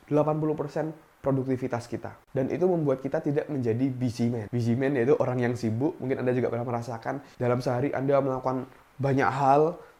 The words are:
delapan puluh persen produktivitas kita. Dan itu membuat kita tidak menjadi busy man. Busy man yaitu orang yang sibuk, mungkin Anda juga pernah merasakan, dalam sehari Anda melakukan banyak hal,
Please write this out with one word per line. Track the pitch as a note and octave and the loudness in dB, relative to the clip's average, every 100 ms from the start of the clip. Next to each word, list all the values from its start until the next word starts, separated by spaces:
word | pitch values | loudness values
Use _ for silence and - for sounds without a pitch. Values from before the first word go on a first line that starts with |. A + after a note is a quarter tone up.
| - | 0
delapan | D3 D3+ D#3 | 2 2 2
puluh | D3+ | 0
persen | D3+ D3 D#3+ D#3 D#3+ - _ | -2 -4 -4 -6 -8 -16 _
produktivitas | C#3 C3+ C3 B2+ C3 A#2+ - | 0 0 0 -2 -2 -4 -6
kita. | A2+ G#2 - _ | -8 -10 -16 _
Dan | - C3+ | -4 -2
itu | C#3+ F#3 | 0 2
membuat | F3 C#3+ C3 | 2 0 0
kita | C#3 D#3 | -2 -2
tidak | D#3 C#3+ - | 0 -2 -2
menjadi | D3 A#2+ A2+ C3+ | -2 0 2 0
busy | B2 B2+ A2+ A#2 | 0 -2 0 0
man. | A#2+ G2+ | -2 -4
Busy | A#2+ A#2 A#2 | -2 0 2
man | C3+ | 2
yaitu | C#3+ A#2 D3 | 2 4 4
orang | B2+ B2 | 2 0
yang | A#2+ B2 | 0 0
sibuk, | A2+ A2+ D3 - | -2 0 -2 -2
mungkin | B2+ C3 | -4 -2
Anda | B2+ | 0
juga | B2 A2+ | 0 0
pernah | A#2 | -2
merasakan, | B2+ A#2+ A#2 A2+ C3 C3+ - | -4 -6 -6 -8 -8 -8 -10
dalam | - A#2+ B2+ | -4 0 0
sehari | C3 B2 C#3+ | 0 0 0
Anda | - C3+ C#3 | 0 2 2
melakukan | C3+ C3 B2+ C3 B2+ - _ | 2 0 -2 -2 -4 -14 _
banyak | - C3+ C3+ B2 | -4 0 2 2
hal, | C3+ C3+ C#3+ D#3 F3 - - | 4 4 6 4 0 -12 -14